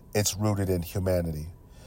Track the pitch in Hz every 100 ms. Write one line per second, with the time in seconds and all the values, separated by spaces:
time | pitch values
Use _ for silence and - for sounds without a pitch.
0 | - 107 101 98 107 98 92 90 85 101
1 | 92 90 82 76 80 - - -